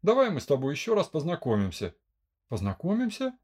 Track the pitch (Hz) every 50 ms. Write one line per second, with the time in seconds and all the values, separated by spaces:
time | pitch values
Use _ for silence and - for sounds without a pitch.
0 | - 180 233 262 269 240 190 135 - - 143 131 131 135 143 - - - 226 208
1 | 185 - _ 160 143 170 175 165 - 127 110 104 101 95 87 - 104 90 - _
2 | _ _ _ _ _ _ _ _ _ _ 123 107 95 101 95 - - 170 202 226
3 | 254 233 202 - 269 262 254 _